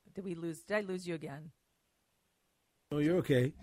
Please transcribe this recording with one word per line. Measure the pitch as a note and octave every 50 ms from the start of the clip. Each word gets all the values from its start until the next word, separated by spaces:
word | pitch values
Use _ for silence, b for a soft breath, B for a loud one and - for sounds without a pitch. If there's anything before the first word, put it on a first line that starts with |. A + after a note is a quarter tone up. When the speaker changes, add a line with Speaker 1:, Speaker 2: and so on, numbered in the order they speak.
| _ - -
Speaker 1:
did | G3 F#3
we | G3 E3+
lose, | E3 E3+ E3+ D#3+ D#3 -
did | - G3+ G#3+
I |
lose | G#3 F#3 F#3 F#3 F3+ F3
you | E3+
again? | D#3 D3+ D#3 C#3 D3+ D#3 E3+ - _ _ _ _ _ _ _ _ _ _ _ _ _ _ _ _ _ _ _ _ _ _ _ _ _ _ -
Speaker 2:
Oh, | C#3+ D3
you're | D3 D#3 F3+ F#3
okay. | - - C#3+ B2 B2+ D3 - -